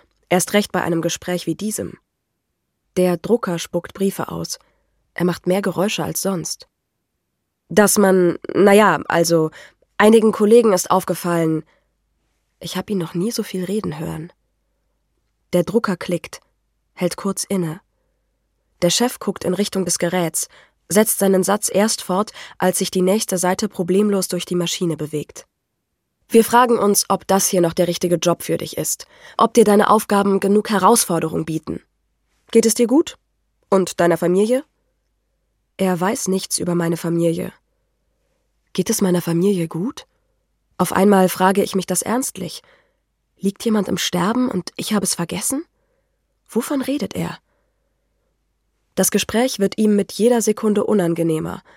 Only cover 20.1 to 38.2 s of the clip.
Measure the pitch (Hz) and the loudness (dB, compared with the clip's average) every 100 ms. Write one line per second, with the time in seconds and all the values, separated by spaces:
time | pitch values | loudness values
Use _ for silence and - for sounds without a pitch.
20.1 | 185 165 - - - _ _ - 185 220 | -2 -2 -4 -8 -12 _ _ -2 2 2
21.1 | - 196 190 185 202 - 185 220 - - | 2 2 2 2 -2 -2 0 0 -2 -4
22.1 | 185 214 - - - 185 180 190 190 185 | -4 -4 -10 -20 -4 -2 -2 -2 0 2
23.1 | 214 - 185 180 185 208 - 175 190 214 | 0 -2 -2 -2 -2 -4 -4 0 2 2
24.1 | 202 185 180 - 175 170 - 175 151 151 | 0 -2 -6 -4 -4 -2 -2 -4 -4 -6
25.1 | 151 - - - _ _ _ _ _ _ | -8 -10 -16 -20 _ _ _ _ _ _
26.1 | _ _ 226 220 233 247 233 202 196 - | _ _ 2 4 4 4 4 2 0 0
27.1 | 190 - 190 - 185 170 165 175 170 180 | -4 0 0 2 0 0 0 -2 -2 -2
28.1 | 170 175 165 - 165 156 - - - - | 0 0 -2 -2 -6 -6 -8 -6 -8 -10
29.1 | - - - 220 - 214 202 208 214 - | -20 -10 0 4 6 6 6 4 2 2
30.1 | 202 202 196 196 208 208 208 185 233 - | 0 2 0 2 2 0 2 4 4 2
31.1 | 170 160 160 160 160 - - - _ _ | -2 -2 -4 -6 -6 -8 -12 -14 _ _
32.1 | _ _ _ _ 226 226 220 233 269 339 | _ _ _ _ 4 4 2 2 2 2
33.1 | - _ _ _ _ _ 196 180 - 170 | -6 _ _ _ _ _ 0 0 0 0
34.1 | 165 170 185 214 254 - _ _ _ _ | 2 2 2 2 0 -2 _ _ _ _
35.1 | _ _ _ _ _ _ - 190 175 185 | _ _ _ _ _ _ -4 -2 0 -2
36.1 | 254 - 190 - - 175 170 165 170 170 | -2 -2 -4 -4 -6 -2 0 0 -2 -2
37.1 | 170 170 165 - - _ _ _ _ _ | 0 0 -2 -6 -12 _ _ _ _ _
38.1 | _ | _